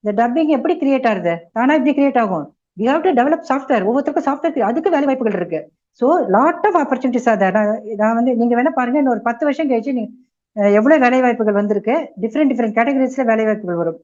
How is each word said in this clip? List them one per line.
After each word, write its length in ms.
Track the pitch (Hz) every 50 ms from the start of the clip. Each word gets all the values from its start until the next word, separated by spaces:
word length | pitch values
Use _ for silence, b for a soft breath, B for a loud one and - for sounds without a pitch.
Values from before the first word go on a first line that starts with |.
| -
இந்த 240 | 208 208 202 233 240
டப்பிங் 200 | 240 302 330 302
எப்படி 300 | 311 254 - - 359 -
கிரியேட் 300 | 294 277 277 262 262 240
ஆகுது? 300 | 214 190 170 170 170 170 - _
தானா 220 | _ 220 240 262 302
எப்படி 200 | 311 247 285 285
கிரியேட் 260 | 285 277 277 269 254
ஆகும்? 360 | 226 202 190 160 143 147 _ _ _ _ _ 180
We 40 |
have 220 | 208 240 277 330 311
to 100 | 381 330
develop 260 | 240 240 277 - - - -
software. 360 | 262 277 277 - 285 220 190
ஒவ்வொருத்தருக்கும் 420 | 202 240 277 285 302 294 349 -
சாஃப்ட்வேர், 340 | 277 277 277 - 330 320 285
அதுக்கு 300 | 220 196 240 311 311 403
வேலை 160 | 339 285 277
வாய்ப்புகள் 280 | 269 269 262 247 220 196
இருக்கு. 380 | 180 185 - 160 156 - - _ _ _ _
So, 280 | _ _ 233 262 330 359
lot 480 | 262 190 185 202 262 320 330 - - 415
of 60 | 381
opportunities 520 | 339 285 - 262 247 - 262 240 247 233
are 120 | 240 220 196
there. 140 | 196 190
நான், 300 | 185 214 214 208 214 220 214 214 226
நான் 200 | 202 208 220 233
வந்து, 200 | 233 240 254 254
நீங்க 260 | 226 233 240 240 233
வேணா 80 | 254 320 -
பாருங்க, 240 | 277 247 240 247 302
இன்னும் 160 | 277 269 240
ஒரு 80 | 220
பத்து 240 | - 233 233 233 320
வருஷம் 240 | 294 277 294 330 277
கழிச்சு 240 | 254 226 220 277 262
நீங்க, 180 | 247 214 - - - _ _ _ _ _ _ _
அஹ், 160 | 220 202 202
எவ்வளவு 300 | 202 208 214 269 320 302
வேலை 200 | 254 247 254 254
வாய்ப்புகள் 320 | 254 247 240 247 220 214 202
வந்திருக்கு, 560 | 202 208 208 208 202 196 214 247 330 302 - - -
டிஃப்ரெண்ட், 300 | 185 226 220 277 311 269
டிஃப்ரெண்ட் 240 | 247 220 233 220 214
கேட்டகரிஸ்ல 500 | 220 233 269 277 262 262 247 262 277 262
வேலை 200 | 226 220 220 220
வாய்ப்புகள் 300 | 214 214 208 214 180 175
வரும். 240 | 170 170 165 160 -